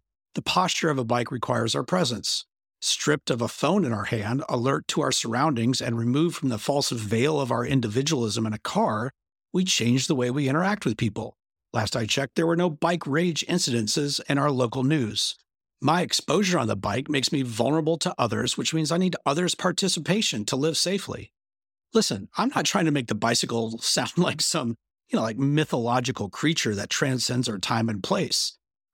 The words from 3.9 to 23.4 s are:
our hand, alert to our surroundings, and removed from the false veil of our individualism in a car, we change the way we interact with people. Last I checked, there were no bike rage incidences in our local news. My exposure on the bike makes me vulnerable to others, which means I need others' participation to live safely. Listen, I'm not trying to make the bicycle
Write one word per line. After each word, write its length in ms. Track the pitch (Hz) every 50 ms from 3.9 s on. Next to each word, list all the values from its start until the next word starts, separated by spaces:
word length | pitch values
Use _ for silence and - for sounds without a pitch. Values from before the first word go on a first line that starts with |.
our 140 | 117 101 98
hand, 380 | - 117 113 104 104 120 139 -
alert 400 | - - 123 117 135 139 156 - -
to 120 | - 170
our 100 | 139 135
surroundings, 720 | 127 - - 120 113 120 143 160 143 117 113 123 127 -
and 160 | - 123 117
removed 400 | 113 117 120 123 147 165 175 156
from 120 | - - 131
the 80 | 120
false 340 | 104 - - 139 143 135 -
veil 500 | - 117 107 101 113 113 127 151 156 143
of 100 | 135 120
our 140 | 123 117 120
individualism 800 | 120 139 131 113 107 104 127 139 151 160 131 117 107 101 117 110
in 80 | 110 107
a 60 | 110
car, 520 | - - - 196 226 185 110 95 120 139 - _ _ _ _ _ _ _
we 140 | - 180 185
change 420 | 185 - - 113 117 123 135 131
the 80 | - 160
way 140 | 123 123 123
we 180 | 123 147 143
interact 380 | 131 135 156 180 196 208 208 -
with 120 | 131 107
people. 380 | - 123 110 101 117 110 110 - _ _ _ _ _ _ _ -
Last 220 | 113 107 - -
I 100 | 127 113
checked, 300 | 104 - 139 139 - -
there 120 | - 165
were 80 | 165 170
no 140 | 170 180 180
bike 360 | 151 151 - 165 180 170 -
rage 360 | 147 135 160 180 180 156 - - -
incidences 720 | 170 180 - 156 120 117 113 107 - 160 147 143 135 - - -
in 80 | 143
our 140 | 139 139 147
local 320 | 139 123 127 117 - 135 127
news. 520 | 139 160 151 120 104 107 - - - - - _ _ _ _ _ _ _ _
My 200 | 131 139 160 180
exposure 560 | 170 113 - - - - 143 190 208 185 180
on 100 | 156 120
the 100 | 107 107
bike 320 | 98 95 - 101 123 143 -
makes 240 | 147 135 127 - -
me 80 | 143
vulnerable 560 | 131 123 113 107 117 127 151 165 156 156 165
to 180 | 151 - 180 -
others, 400 | - 123 117 107 107 117 127 -
which 160 | - 127 - -
means 160 | 160 156 143
I 80 | 165
need 200 | 180 185 185 160 - -
others' 280 | - 143 160 180 175 -
participation 920 | - - 185 180 - 202 185 - 180 143 - 180 220 220 - - 113 104
to 100 | - -
live 220 | 131 143 160 151
safely. 560 | - - 175 196 196 - - 113 123 - - _ _ _ _ _ _ _ _ _ _ _ _ -
Listen, 360 | 220 208 - 135 101 92 - -
I'm 140 | - 208 269 -
not 80 | 233 165
trying 220 | - - 202 175
to 60 | 160
make 160 | 147 143 120
the 80 | - 117
bicycle 640 | 107 120 117 120 -